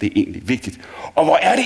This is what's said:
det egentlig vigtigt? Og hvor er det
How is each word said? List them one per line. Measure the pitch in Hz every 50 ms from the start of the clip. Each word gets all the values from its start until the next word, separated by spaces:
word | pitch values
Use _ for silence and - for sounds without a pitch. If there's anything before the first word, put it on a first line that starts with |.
det | 104 104 -
egentlig | 104 98 - 90 85 82 92
vigtigt? | 131 - - - - - - - - - - - -
Og | - 160
hvor | 156 - - -
er | - -
det | 262 247